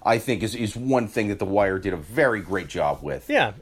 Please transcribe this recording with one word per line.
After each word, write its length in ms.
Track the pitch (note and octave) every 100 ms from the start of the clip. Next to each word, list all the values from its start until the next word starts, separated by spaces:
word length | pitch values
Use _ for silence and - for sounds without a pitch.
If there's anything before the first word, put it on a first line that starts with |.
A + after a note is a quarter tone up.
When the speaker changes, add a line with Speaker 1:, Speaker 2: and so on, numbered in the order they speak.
Speaker 1:
I 140 | - A2+
think, 260 | C3 A2+
is, 100 | A2
is 220 | A#2 G#2+ A2+
one 320 | B2+ C3 G#2+
thing 220 | A#2+ G#2
that 100 | G2
The 60 | F#2+
Wire 340 | G2+ G2 F#2+
did 140 | G2
a 40 | F2
very 440 | D#2 B2 C3+ G#2+
great 260 | F2 F#2+ D#2
job 320 | F2+ D2 D2
with. 280 | C#2+ C2 -
Speaker 2:
Yeah, 240 | C#4+ A#2 -